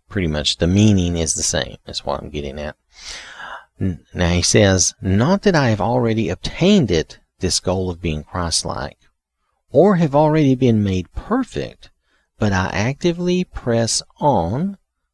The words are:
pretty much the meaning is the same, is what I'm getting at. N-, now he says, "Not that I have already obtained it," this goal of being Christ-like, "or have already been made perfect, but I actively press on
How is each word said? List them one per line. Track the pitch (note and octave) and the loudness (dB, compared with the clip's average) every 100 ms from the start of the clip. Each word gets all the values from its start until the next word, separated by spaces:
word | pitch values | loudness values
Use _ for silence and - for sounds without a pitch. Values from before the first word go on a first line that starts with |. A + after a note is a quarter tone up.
| _ | _
pretty | G2+ E2+ | -4 -2
much | D2+ D2 - | -2 -4 0
the | E2+ | 2
meaning | G2 G#2+ G2 F2 E2+ | 6 6 6 2 -2
is | D#2+ | -2
the | E2 | -4
same, | - D#2 - - - | -4 -4 -6 -10 -12
is | - | -10
what | - C#2 | -6 -8
I'm | D2 | -8
getting | D2 C#2+ C#2+ | -10 -10 -10
at. | D2+ - _ - - - - - - - - _ | -12 -14 _ -20 -16 -16 -18 -18 -16 -18 -20 _
N-, | F#2+ E2 _ | -6 -6 _
now | F2+ F2 | -2 0
he | F2 | 0
says, | - A2 G2+ F#2 - - | 2 4 4 4 0 -4
"Not | F#2+ G2 C3+ G3 | -2 0 2 2
that | G#3 E3 | 2 2
I | B2+ | 0
have | G#2+ | 0
already | A2+ B2+ A#2 A2 F2 | -2 -2 0 -2 -2
obtained | F#2 - - F3+ G#3 A2+ | -4 -8 0 4 4 4
it," | E2 - - _ _ | 0 -2 -12 _ _
this | F#2 - | -4 -2
goal | - F#2+ F#2 | -2 -2 -4
of | E2+ | -4
being | F2 D2+ | -6 -6
Christ-like, | - F#2 E2+ - - - - - _ _ _ _ _ _ _ | -6 -6 -4 -4 -6 -8 -10 -14 _ _ _ _ _ _ _
"or | C#3 G3 F3 | 4 4 4
have | D#3+ | 2
already | C#3+ D3+ D#3 C#3 | 4 4 4 4
been | B2 B2+ A2 | 4 4 4
made | G2 F#2 F2 | 2 -2 -4
perfect, | - - B3 B3 - B1+ - - _ _ _ _ _ | -12 -4 -2 -2 -6 -10 -12 -20 _ _ _ _ _
but | G#2+ | 0
I | F#2+ F#2+ | 0 -2
actively | - A2+ C#3+ F3 E3+ F3 F3+ | -2 -4 -2 -4 -2 -2 -2
press | F3+ - B2 A#2 A2+ - - _ | -4 -6 -2 0 0 -4 -8 _
on | D3 A2 E2 B2 G3 G3 _ _ _ | 0 0 0 -2 -4 -8 _ _ _